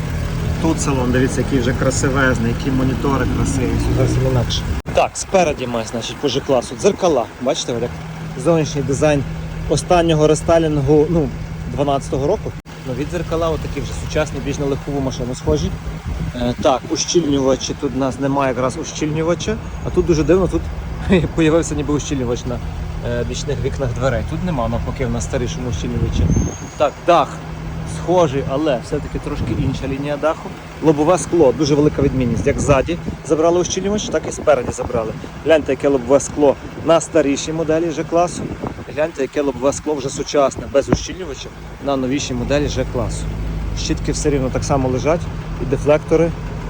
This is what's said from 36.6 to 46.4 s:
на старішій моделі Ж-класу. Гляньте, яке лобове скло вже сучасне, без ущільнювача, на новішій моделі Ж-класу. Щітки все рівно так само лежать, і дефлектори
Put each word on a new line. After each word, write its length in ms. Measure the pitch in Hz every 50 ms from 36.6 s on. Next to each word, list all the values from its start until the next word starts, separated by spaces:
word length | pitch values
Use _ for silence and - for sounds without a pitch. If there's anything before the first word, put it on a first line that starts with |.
| - - - - -
на 140 | 151 165 160
старішій 520 | - - - 160 143 139 139 123 - 160
моделі 380 | 160 160 160 147 156 160 175 170
Ж-класу. 520 | 143 160 160 160 165 170 175 170 - - 208 - - - - - - - - - 117
Гляньте, 280 | 143 156 165 165 -
яке 200 | 135 123 - 147
лобове 300 | 143 143 123 120 127 139
скло 220 | - - - 151 156
вже 140 | 139 123 139
сучасне, 540 | - 151 139 - - 147 139 131 - - 127 123
без 160 | - 139 123 -
ущільнювача, 600 | 123 - - - 143 175 185 151 131 - - - - - - - - - 131
на 120 | 139 139
новішій 380 | 135 131 123 135 143 - - 127
моделі 340 | 120 120 113 139 147 147 131
Ж-класу. 560 | - 123 127 - - 127 113 98 - - - - - - - - - - - - - -
Щітки 340 | - - 160 156 - 156
все 180 | 135 - - 151
рівно 200 | 143 135 131 123
так 140 | - 127 -
само 240 | - 147 135 131 127
лежать, 320 | 127 127 123 147 165 170 - - - - - - - -
і 20 | -
дефлектори 640 | - 147 - - 147 147 156 - - 160 160 165 165 160 -